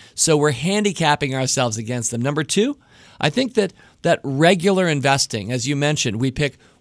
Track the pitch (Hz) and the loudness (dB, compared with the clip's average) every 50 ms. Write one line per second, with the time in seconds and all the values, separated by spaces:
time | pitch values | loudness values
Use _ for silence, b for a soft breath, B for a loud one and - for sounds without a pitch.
0 | B B B - - 165 156 147 147 151 131 117 143 185 196 208 208 202 - - | B B B -2 2 2 4 4 4 2 0 0 -2 -2 0 0 0 0 -2 0
1 | 165 151 147 - 147 131 135 131 131 123 - 143 127 120 107 113 110 110 123 123 | 2 2 2 2 0 -2 -2 -2 -2 -2 0 0 -2 -2 -2 -4 -6 -6 -6 -4
2 | 113 - 120 117 120 139 147 156 147 - - 196 220 277 285 b b b b b | -4 -4 -4 -4 -2 -2 -2 -2 -4 0 0 0 0 0 -2 b b b b b
3 | b b b b - 156 - 240 269 226 - 214 196 180 b b b b b b | b b b b -2 -2 0 0 -2 0 0 -2 -2 -2 b b b b b b
4 | - 170 160 - - 139 135 139 160 175 190 170 165 202 190 185 185 165 151 139 | 0 0 0 0 -2 -4 0 4 4 4 4 4 2 2 2 4 2 2 0 2
5 | 127 139 135 131 - - - 107 95 107 127 123 113 139 147 143 143 147 151 143 | 2 2 2 2 0 -2 -4 -6 -6 -4 -4 -4 -2 -2 -2 0 0 0 0 0
6 | - 123 98 113 131 131 131 - 147 135 - b b b b b | -2 -2 -2 -2 -2 -2 -2 -2 -2 -4 -4 b b b b b